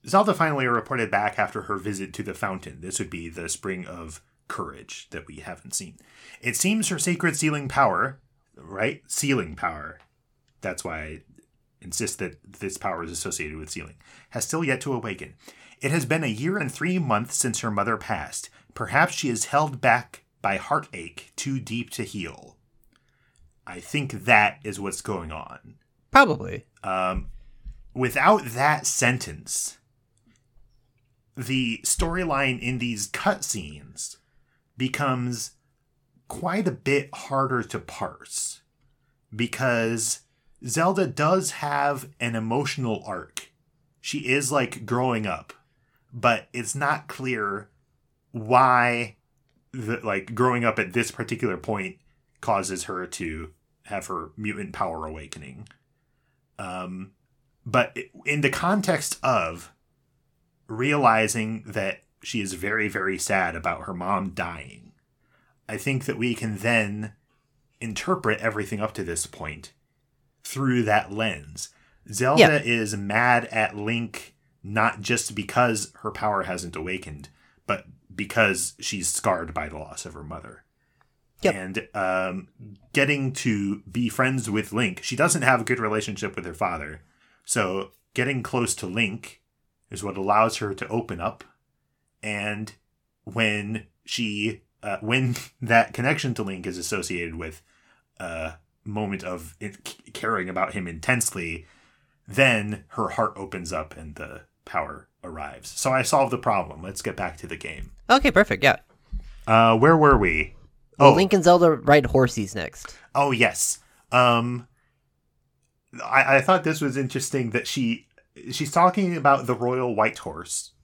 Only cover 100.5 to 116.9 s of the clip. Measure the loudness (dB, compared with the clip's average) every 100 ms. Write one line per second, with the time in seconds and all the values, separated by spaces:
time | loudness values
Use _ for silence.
100.5 | -2 -2 -2 -6 -4 0 0 0 -4 -6
101.5 | -8 -12 _ _ _ _ _ -4 4 6
102.5 | 6 0 -6 -8 -4 -2 0 -2 -2 -10
103.5 | -8 -6 -6 -8 -14 -16 -14 -14 -14 -20
104.5 | _ -6 -4 -4 -10 -18 _ -14 -10 -10
105.5 | -12 -12 -4 0 2 4 4 4 2 2
106.5 | 2 0 -8 -10 -8 -8 -4 -6 -6 -12
107.5 | -10 -10 -10 -12 -12 4 6 8 6 4
108.5 | 4 4 4 _ _ _ -10 -10 -10 4
109.5 | 8 8 8 8 8 8 8 6 2 -2
110.5 | -8 -20 _ _ 8 10 10 6 6 8
111.5 | 10 8 6 8 8 8 4 4 2 -4
112.5 | -4 -8 -10 -18 -20 -4 0 2 6 4
113.5 | 4 -2 -4 _ _ _ 6 6 6 2
114.5 | -6 -10 _ _ _ _ _ _ _ _
115.5 | _ _ _ _ -12 4 4 8 6 6
116.5 | 4 4 0 -2